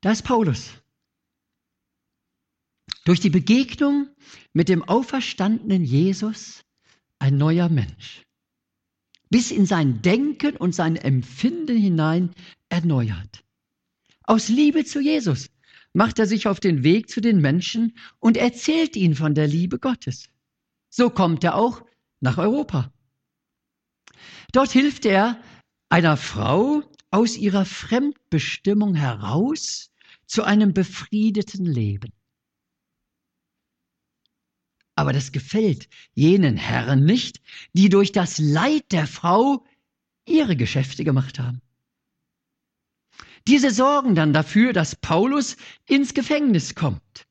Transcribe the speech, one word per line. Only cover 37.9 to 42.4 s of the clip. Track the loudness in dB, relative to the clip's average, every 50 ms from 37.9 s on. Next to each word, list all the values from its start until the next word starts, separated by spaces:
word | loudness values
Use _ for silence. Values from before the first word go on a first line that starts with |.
durch | 6 4 4 2 2
das | -2 -2 -2 -2 -2
Leid | 0 0 2 2 2 0 0 -2 -2 _ -2
der | -2 -2
Frau | -2 -6 -6 -2 2 2 4 4 2 0 -2 _ _ _ _ _ _ _ _ _ _ _ _ _
ihre | 0 0 0 2 2 0
Geschäfte | 0 0 -2 -2 -4 -4 -4 -6 -6 -2
gemacht | 0 0 0 0 -2 -6 -8
haben. | -8 -8 -8 -10 _ _ _ _ _ _ _ _ _ _ _ _ _ _ _ _